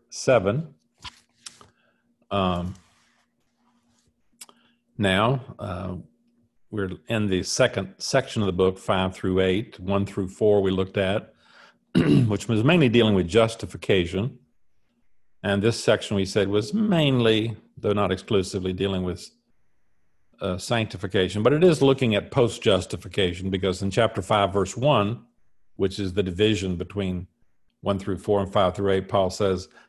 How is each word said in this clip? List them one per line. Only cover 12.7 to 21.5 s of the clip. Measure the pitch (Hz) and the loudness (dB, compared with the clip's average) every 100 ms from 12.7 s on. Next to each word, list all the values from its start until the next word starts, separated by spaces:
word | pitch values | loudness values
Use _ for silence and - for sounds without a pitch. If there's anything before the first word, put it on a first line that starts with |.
| 175 131 | 4 4
dealing | 117 110 | 4 4
with | 98 85 | 2 2
justification. | 107 113 - - - - 98 82 90 123 135 _ _ _ _ _ _ _ _ _ _ | 2 2 0 -12 -8 0 0 0 -4 -6 -8 _ _ _ _ _ _ _ _ _ _
And | 104 101 | -2 0
this | 110 110 | 0 2
section, | - 107 - 101 | 2 2 0 -4
we | |
said, | 98 110 98 | 0 0 0
was | 104 120 | 0 -2
mainly, | 214 214 170 147 127 113 110 113 107 _ - | -2 0 2 2 2 2 2 -2 -8 _ -6
though | 104 | -2
not | 101 98 | 0 0
exclusively, | 92 - 101 92 98 92 | -2 -2 -2 -2 -4 -6
dealing | 90 98 95 | -4 -4 -2
with, | 92 87 - _ _ _ _ _ _ _ _ _ _ _ | -6 -8 -14 _ _ _ _ _ _ _ _ _ _ _
uh, | 95 90 | -6 -6
sanctification. | - 120 110 - 92 98 92 104 | -2 -2 -2 -6 -4 0 0 2
But | 117 | 2